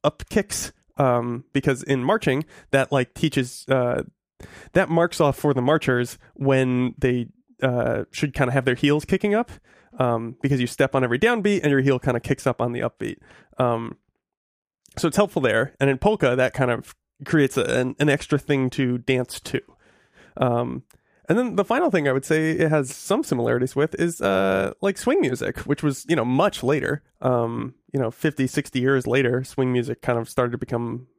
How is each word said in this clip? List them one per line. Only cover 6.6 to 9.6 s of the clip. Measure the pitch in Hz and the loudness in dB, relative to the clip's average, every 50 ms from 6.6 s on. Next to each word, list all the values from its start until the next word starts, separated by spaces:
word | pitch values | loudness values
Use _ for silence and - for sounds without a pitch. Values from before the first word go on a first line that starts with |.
| 131 127 123 123 127 123 - | 2 2 0 0 0 -2 -2
they, | - - 127 127 123 117 - _ _ _ _ _ _ | 0 0 0 0 0 -4 -6 _ _ _ _ _ _
uh, | - 131 123 123 117 120 117 113 - _ | -2 0 0 0 0 0 -2 -4 -6 _
should | - - - 147 - | -4 -4 -4 -2 0
kinda | - 139 123 127 | -2 0 0 0
have | 139 123 | 0 2
their | 131 123 | 0 0
heels | - - 143 147 151 - | 2 2 2 2 2 0
kicking | - 190 185 - 208 202 | -2 -2 0 2 0 0
up, | 226 247 - - - | 0 -2 -4 -10 -20